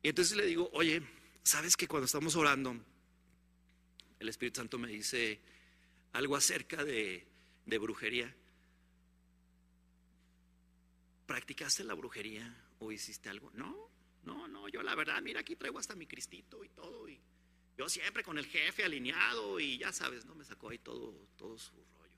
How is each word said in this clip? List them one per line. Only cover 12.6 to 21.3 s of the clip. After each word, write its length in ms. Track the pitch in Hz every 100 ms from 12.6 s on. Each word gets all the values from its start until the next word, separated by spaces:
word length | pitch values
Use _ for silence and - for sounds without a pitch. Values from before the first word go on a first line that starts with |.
| - -
o 120 | 110
hiciste 380 | 107 - 104 107
algo?" 220 | 98 -
"No, 360 | 113 170 381 453 _ _ _
no, 240 | - - 330
no, 220 | 285 -
yo 140 | -
la 120 | - -
verdad, 260 | 302 -
mira, 200 | - 359
aquí 140 | - 330
traigo 240 | - -
hasta 160 | - 202
mi 120 | 160
cristito 560 | - - 180 202 -
y 60 | 196
todo, 400 | - 175 - -
y 100 | 135 _ _ _ _ _ -
yo 120 | 151
siempre 340 | 175 160 226
con 140 | 202 151
el 80 | 139
jefe 380 | 165 156 202
alineado", 760 | 190 143 123 165 214 233 208 185
y 180 | 143 127
ya 140 | -
sabes, 340 | - 131 123 151
¿no? 100 | 160
Me 100 | 139
sacó 240 | 104 110
ahí 100 | 117
todo, 340 | 123 123 120 - 101